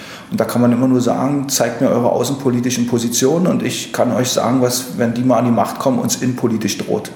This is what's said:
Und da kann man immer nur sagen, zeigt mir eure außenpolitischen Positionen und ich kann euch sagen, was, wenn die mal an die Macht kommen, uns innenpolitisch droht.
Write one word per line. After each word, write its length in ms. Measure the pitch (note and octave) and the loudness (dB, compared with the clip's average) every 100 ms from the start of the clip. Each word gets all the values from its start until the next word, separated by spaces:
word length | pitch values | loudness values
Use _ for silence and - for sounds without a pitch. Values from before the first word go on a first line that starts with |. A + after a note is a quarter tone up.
| - - - | -16 -18 -8
Und 100 | G#2+ | -2
da 60 | G#2+ | -2
kann 160 | B2 | 2
man 100 | A#2+ | 2
immer 160 | A#2+ C3 | 4 4
nur 140 | B2+ | 2
sagen, 480 | A#2 A2 C3 C#3+ C3+ | 2 0 0 -2 -2
zeigt 320 | - A#2+ A#2+ | 0 0 0
mir 80 | C3 | 2
eure 200 | A#2 A#2+ | 2 2
außenpolitischen 760 | - B2 C#3 C3 B2 B2 A#2+ A#2+ | 0 0 0 0 0 0 -2 0
Positionen 600 | A#2+ A#2 A#2 C3 E3 F3+ | 0 0 0 2 2 2
und 160 | C3+ | 0
ich 300 | - - - | -2 -4 -8
kann 200 | - A#2 | -2 0
euch 180 | G#2 B2+ | 2 0
sagen, 320 | - A2 C3 | 0 0 2
was, 340 | B2 B2 - F2+ | 2 0 -6 -2
wenn 160 | A#2 | -2
die 100 | A#2 | 0
mal 180 | B2+ A#2 | 2 2
an 40 | B2 | 4
die 60 | |
Macht 280 | A#2 - - | 2 0 0
kommen, 200 | C#3 A#2+ | 0 0
uns 180 | A#2 - | -2 -2
innenpolitisch 600 | B2+ B2 A#2+ A2+ G2+ - | -2 -2 -2 0 -2 -4
droht. 320 | - G#2+ - | -4 -4 -6